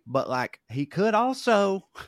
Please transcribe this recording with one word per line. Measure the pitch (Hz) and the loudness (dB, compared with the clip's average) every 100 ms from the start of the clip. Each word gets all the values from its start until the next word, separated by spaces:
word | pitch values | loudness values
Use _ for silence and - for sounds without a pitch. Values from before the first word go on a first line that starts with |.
| - | -4
but, | 131 - | -4 -2
like, | 127 117 - - | -2 -4 -8 -10
he | 120 143 | -8 -6
could | 165 214 | 0 2
also | 214 247 262 - 208 202 196 - - | 2 0 0 2 4 4 0 -8 -20